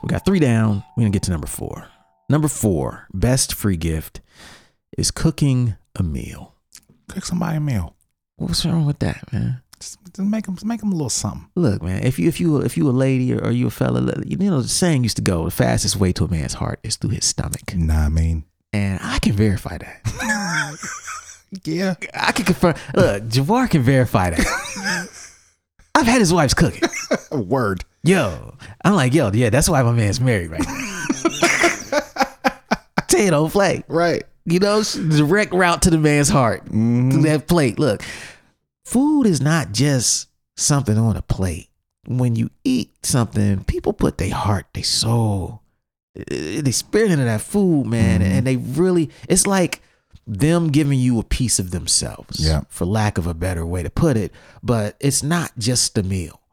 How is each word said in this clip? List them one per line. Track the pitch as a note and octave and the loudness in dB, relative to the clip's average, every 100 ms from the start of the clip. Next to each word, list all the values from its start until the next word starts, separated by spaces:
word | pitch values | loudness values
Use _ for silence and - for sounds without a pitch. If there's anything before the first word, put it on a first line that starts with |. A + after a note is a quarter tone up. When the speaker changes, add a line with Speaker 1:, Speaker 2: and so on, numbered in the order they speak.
Speaker 1:
We | - | -2
got | - - | -2 0
three | G3 | 2
down. | C#3+ A2+ A2 G2+ - - | 4 4 2 0 -4 -2
We're | |
gonna | A2 | 0
get | G2 | 0
to | - | -2
number | E2 - | -4 -6
four. | - - - - _ _ _ _ | -10 -10 -12 -16 _ _ _ _
Number | D3 D3+ | 0 0
four, | - A2 E2 B1+ - - | 0 0 0 -2 -8 -12
best | F#2 A2+ C3 - | -2 0 2 0
free | - G#2 F2 | -2 -2 0
gift | D#2+ D#2+ - - _ _ - - _ _ _ - | -2 -4 -6 -16 _ _ -20 -20 _ _ _ -4
is | - | -4
cooking | - D#3 - C#3+ B2+ A#2+ G2 _ - | 0 0 2 2 2 0 -2 _ -6
a | |
meal. | F#2 C#2 - - - _ _ - _ _ _ | -4 -4 -8 -14 -18 _ _ -20 _ _ _
Speaker 2:
Cook | F#3+ - | -12 -6
somebody | F3 E3+ D#3 | -4 -2 -2
a | |
meal. | D3+ A#2 E2 _ _ _ _ _ | -2 -2 -4 _ _ _ _ _
Speaker 1:
What's | - E3 E3+ | -4 -2 0
wrong | E3+ D3 | 0 0
with | C#3+ | 0
that, | - - - | -2 -4 -6
man? | G#2 A#2+ B2+ _ - | -4 -2 -4 _ -20
Speaker 2:
Just, | - - F3+ - | -20 -18 -20 -6
just | G3 | -2
make | A3 G3+ | -2 -4
'em, | F3 | -8
make | G#3 A#3 | -6 -4
'em | G#3+ | -2
a | F3+ | -2
little | C3 | -2
something. | - G#2 - - - | -4 -4 -8 -8 0
Speaker 1:
Look, | D#3+ G2 | 2 2
man, | E2 F#2+ | -2 0
if | A2+ C3 | 0 2
you, | - | 0
if | - | 2
you, | E3+ D3 | 2 2
if | - - | 0 0
you | D3+ | 2
a | |
lady | B2+ C3+ C3 B2+ | 4 2 2 2
or, | A#2 G#2 | 0 0
or | |
you | A#2+ B2 | 0 0
a | |
fella, | - B2+ B2 B2 - - | 0 0 2 0 -2 -4
you | D3 | -2
know, | G3 D#3 | 0 0
the | A#2 | 0
saying | - F3+ C#3+ | 0 2 2
used | A#2+ - | 2 0
to | |
go, | G#2+ F2 E2 | 0 0 -2
"The | |
fastest | - B2 A2+ G2 G2 | 0 2 2 0 2
way | F#2+ | 2
to | - E2 | 2 0
a | |
man's | E2+ C2+ - | 0 -2 -4
heart | D#2+ - | -6 -6
is | A2+ - | -8 -4
through | - | -2
his | - - | -2 -2
stomach." | - - - - F2+ | -2 -4 -6 -6 -2
Speaker 2:
Nah, | D#2+ D#2 D2+ | 2 2 2
I | |
mean. | D#2+ E2 D#2+ - _ _ | 2 2 0 -6 _ _
Speaker 1:
And | G#2 G2 F#2+ | -4 -2 -4
I | - - | -4 -2
can | - | 0
verify | G2+ G#2+ F#2 - F2 | 2 2 2 -4 -12
that. | - - A2+ - A3 G#3 G3 E3+ - - - | -14 -8 -8 -6 -4 -4 -4 -4 -6 -8 -14
Speaker 2:
<laughs> | - - - - - _ F#3+ - | -14 -14 -16 -16 -20 _ -12 -6
Yeah. | E3 F#3+ F3 - - | -4 -2 -4 -8 -4
Speaker 1:
I | D3 | -2
can | A#3+ F#3+ | -2 0
confirm. | F3 F3+ - - - | 2 2 2 -2 2
Look, | F3 G2+ A2 | 4 2 -2
Javar | A#2 C#3 A#3 B3+ | -2 2 2 2
can | D#3+ | 2
verify | B2 C3+ B2 A2+ F2+ | 4 4 4 2 0
that. | E2+ - - - D5 - - C6+ - - _ _ _ | 0 0 -2 -6 -8 -6 -6 -6 -16 -20 _ _ _
Speaker 2:
<laughs> | _ _ _ - | _ _ _ -4
Speaker 1:
I've | A#3 | 0
had | B3+ | 2
his | F#3 | 2
wife's | F3 C#3+ - | 2 0 2
cooking. | A3 - E4 - - - - | 0 0 -6 -6 -6 -6 -4
Speaker 2:
<laughs> | |
Word. | D3+ F#2 C3 A2 F#2 - _ | -8 -2 -2 -2 -4 -8 _
Speaker 1:
Yo, | D3+ F#3+ A2+ C#2 - - - - | 0 2 0 -6 -14 -18 -20 -4
I'm | D#3+ G3+ | 0 2
like, | B2+ | 4
"Yo, | B2+ A#2 | 2 2
yeah, | G#2+ B2 | 2 2
that's | B2+ F3+ | 2 2
why | D3+ | 2
my | A#2+ | 2
man's | A#2 G#2 F#2+ | 2 0 0
married | B2+ A2 E2+ | 0 0 -2
right | E2 - | -6 -6
now." | - B3 F#3 - - E4+ - - - E4+ - - D4 | -6 -8 -8 -6 -2 -2 0 0 2 0 -2 -4 -4
<laughs> | - - C4+ - C4 - _ - _ - - | -4 -4 -4 -2 -4 -4 _ -6 _ -8 0
Tell | F4 | 2
you, | G3+ | 4
don't | D3 D#3 | 4 2
play. | G3+ G3 - - | 2 2 0 -2
Speaker 2:
Right. | D#3+ E3+ C#3+ - _ - | 0 2 0 -4 _ 0
Speaker 1:
You | F3 | 2
know, | G3+ G#3 | 4 2
s-, | G#3+ - | 0 -2
direct | E3+ D3+ D3 G3+ G#3 | 2 4 4 4 2
route | F3+ F3+ E3 | 2 2 2
to | F#3 | 2
the | D#3+ | 4
man's | D3+ D3 C#3+ | 4 4 4
heart. | C#3+ A#2+ F#2 - | 4 2 0 -2
Speaker 2:
Mm-hmm. | A2 A2+ A#2+ B2+ | 0 2 2 2
Speaker 1:
To | C3+ D3+ | 4 4
that | D3+ - | 2 2
plate. | F3 C3+ - | 2 2 2
Look, | C#3+ G2+ - - - - _ _ _ _ - | 0 0 -6 -14 -16 -20 _ _ _ _ -2
food | A#3+ C#4+ D4+ A3+ | 2 4 4 4
is | D#3 | 2
not | C3+ E3 C3 | 2 0 -2
just | G2+ C#3+ C3+ G#2+ - - _ _ - | 0 2 2 0 -2 -6 _ _ -6
something | - C#3+ A2+ G#2+ | 0 0 2 2
on | A2+ G2+ | 2 0
a | |
plate. | - - F#2 D#2 - _ _ _ - | -2 -2 -2 -4 -12 _ _ _ -6
When | B2 B2 A#2 | -2 0 0
you | A#2 _ | -4 _
eat | - B3+ - _ - | -2 -2 -4 _ -2
something, | C3 A2 G#2 G2+ G2 | 0 0 0 0 0
people | - F4+ - | -2 -4 -2
put | A3 - - | 0 -2 -2
their | - | -6
heart, | C3 G2 G2+ - | -2 -2 -2 -4
their | - | -8
soul, | - - G#2+ A#2 A2 G2 E2 A2 _ _ _ _ _ - | -4 -2 0 0 0 -2 -6 -10 _ _ _ _ _ -16
eh, | - C2 D2+ A2+ | -10 -8 -6 -2
they | C#3 | -2
spirit | A#2 - - A3+ | -2 -2 0 2
into | D#3+ | 2
that | B2 G#2+ | 2 -2
food, | - G#3 F#3+ D#3 A2 | -2 0 2 2 0
man. | A#2 F#2+ F2+ | 2 4 4
Speaker 2:
Mm-hmm. | F#2+ | 2
Speaker 1:
And | F#2+ C3 | 2 2
they | B2+ | -2
really, | A#2 C3+ F#3 F3+ D3 - - | -2 0 2 2 -2 -6 -2
it's | - - | 0 2
like | G3 F3 - _ _ _ - - | 2 0 -2 _ _ _ -20 -10
them | G2+ D3 E3+ E3 | 0 2 2 2
giving | C#3+ C#3+ C3+ | 2 2 2
you | B2+ A#2 | 2 2
a | |
piece | - - A#2+ - | 0 -2 0 -2
of | F#2 | -2
themselves, | F2+ D#2 - D2 G#1 - - D#2 | -4 -2 -2 -2 -10 -14 -2 2
Speaker 2:
Yeah. | D#2 C2+ | 0 -2
Speaker 1:
for | - F2+ | -4 -2
lack | G#2+ G#2 G2 | 2 0 0
of | E2+ | -4
a | |
better | E2 F2+ F2 E2 | -4 -4 -4 -4
way | F2+ | -4
to | E2+ | -4
put | - D#3 A#2 | 2 2 2
it. | F2+ - - - | -2 -8 -20 -10
But | A2 A#2 G#2 - | -2 0 -2 -2
it's | C#3+ C3+ | -2 0
not | C#3 E3+ D3+ - | -2 -2 -4 -4
just | A2 B2 - A#2 | -2 0 0 -2
the | |
meal. | F#2 F#2+ D#2+ - _ | -2 -4 -6 -12 _